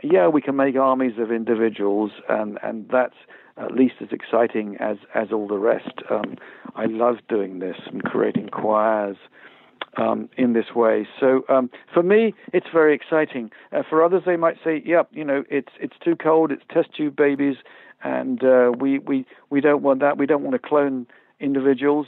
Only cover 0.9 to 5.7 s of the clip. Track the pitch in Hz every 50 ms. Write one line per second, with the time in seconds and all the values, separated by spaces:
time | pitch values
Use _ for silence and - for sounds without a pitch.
0.9 | 131 131 131 127 110 110 117 107 117 113 113 113 117 110 113 113 107 - 101 101
1.9 | 101 104 107 104 - - - - 113 107 107 104 104 - - 107 113 110 101 -
2.9 | 120 123 123 120 - - - - - - - _ _ - 117 113 - 127 131 123
3.9 | - - - 107 113 - - - - 113 120 113 - 113 107 104 101 - 113 107
4.9 | 107 101 - - - 113 113 107 113 110 104 101 104 98 104 117